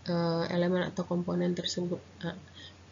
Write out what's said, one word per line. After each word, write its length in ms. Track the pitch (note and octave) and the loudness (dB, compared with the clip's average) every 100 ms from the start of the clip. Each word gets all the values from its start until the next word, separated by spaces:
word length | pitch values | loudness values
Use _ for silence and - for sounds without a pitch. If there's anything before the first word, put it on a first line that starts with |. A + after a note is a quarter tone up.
| - | -2
eh, 380 | F3 E3+ E3 F3 | 2 2 2 2
elemen 320 | F3 F3 F#3 F3 | 2 4 4 0
atau 160 | F3+ | -2
komponen 480 | F3 F3 F3 F3 F3 | -2 -2 0 2 2
tersebut. 440 | F3 - - F3 E3+ - - | 0 -2 -2 -2 -4 -8 -8
Nah, 160 | E3 - - - - - - | -8 -8 -14 -18 -18 -16 -2